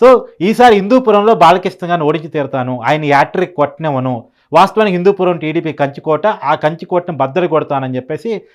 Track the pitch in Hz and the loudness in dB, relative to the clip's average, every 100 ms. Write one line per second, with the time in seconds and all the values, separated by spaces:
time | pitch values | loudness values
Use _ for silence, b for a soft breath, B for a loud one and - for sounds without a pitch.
0 | 247 240 B B 180 226 247 208 196 254 | 4 4 B B -2 2 4 4 2 2
1 | 247 208 208 220 165 185 185 - 175 175 | 4 2 2 4 4 4 -2 -8 -6 -2
2 | 147 160 160 151 131 135 127 127 117 156 | 0 -2 -4 -6 -4 -4 -6 -4 -2 -2
3 | 151 139 151 180 180 - 143 - 160 135 | 2 2 0 -2 -4 -2 -4 -2 -4 -2
4 | 127 120 - _ _ 156 185 214 214 180 | -4 -6 -10 _ _ 2 2 2 0 2
5 | 185 202 185 165 156 156 156 143 139 135 | 0 2 0 -2 -4 -4 -4 -4 -4 -4
6 | 156 151 214 208 139 151 156 165 180 180 | -4 0 0 -2 -2 -2 -2 -4 -4 -4
7 | 175 147 135 139 180 156 - 139 131 127 | -4 -4 -2 -2 0 -2 -2 -4 -4 -8
8 | 127 151 233 208 b | -8 -10 -6 -8 b